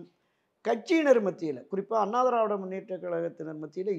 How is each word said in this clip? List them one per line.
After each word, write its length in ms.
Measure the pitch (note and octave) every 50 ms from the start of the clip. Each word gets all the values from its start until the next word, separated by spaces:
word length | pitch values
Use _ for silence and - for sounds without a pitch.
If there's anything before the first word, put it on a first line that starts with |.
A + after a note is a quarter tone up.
| E3+ - _ _ _ _ _ _ _ _ _ _ -
கட்சியினர் 580 | G#3+ A#3+ A3 G#3 - E4 D#4+ D4+ C#4 C4 A#3
மத்தியில, 360 | G#3 F#3 E3 - E3 D#3 C3+ B2 -
குறிப்பா 300 | - - F#3+ G3+ - A3+ A3
அண்ணா 220 | G3+ G3 A3+ B3
திராவிட 320 | B3+ B3 A#3+ A#3 A3 G#3 G#3
முன்னேற்ற 380 | G3 F#3+ F#3 F#3+ F#3+ - - F#3
கழகத்தினர் 640 | E3+ F3+ F3 E3+ E3+ E3+ E3 D#3 - D#3 D#3+ D#3 D3+
மத்தியில 280 | D#3 D3+ - F#3 F#3+ G#3 F#3+